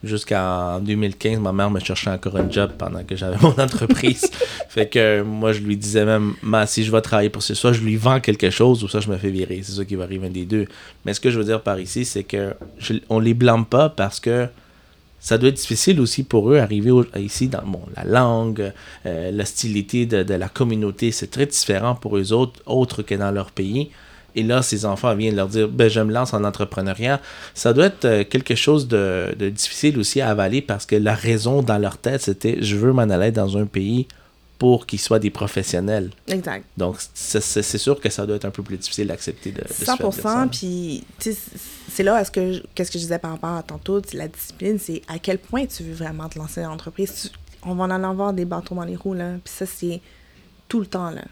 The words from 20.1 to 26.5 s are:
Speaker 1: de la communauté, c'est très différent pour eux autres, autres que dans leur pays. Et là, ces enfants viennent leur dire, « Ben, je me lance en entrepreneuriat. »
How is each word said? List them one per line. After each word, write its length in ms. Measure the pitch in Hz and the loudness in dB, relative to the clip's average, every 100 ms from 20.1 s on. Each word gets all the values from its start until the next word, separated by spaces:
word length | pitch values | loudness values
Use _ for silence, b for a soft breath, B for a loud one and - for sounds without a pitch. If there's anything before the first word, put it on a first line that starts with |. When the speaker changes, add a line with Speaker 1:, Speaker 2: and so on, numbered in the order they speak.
| 107 | 0
Speaker 1:
de 100 | 92 95 | 0 -2
la 140 | 95 | -4
communauté, 640 | - 120 110 104 98 117 | -2 0 2 -2 0 -2
c'est 200 | 110 104 | -2 -6
très 160 | - 139 | -2 0
différent 480 | - - 98 113 120 | 0 0 0 0 -2
pour 220 | 107 104 | -2 -2
eux 140 | 95 | 2
autres, 300 | 110 127 - - | 2 2 -2 -2
autres 340 | 127 127 - | 0 0 -2
que 140 | 104 101 | -4 -2
dans 160 | 101 | 0
leur 180 | 101 95 | -2 -4
pays. 380 | - 98 117 151 B B B B - | -6 -4 -2 -4 B B B B -2
Et 60 | |
là, 180 | 110 123 | 2 2
ces 240 | 123 107 104 | 2 -2 -2
enfants 300 | 98 123 104 | 0 0 2
viennent 220 | 110 104 | 2 0
leur 100 | 95 | 0
dire, « 200 | 110 107 | 2 0
Ben, 200 | 123 113 | 4 4
je 120 | 110 | 4
me 100 | 107 | 2
lance 220 | 113 127 | 0 0
en 100 | 113 | 0
entrepreneuriat. » 760 | 104 | 0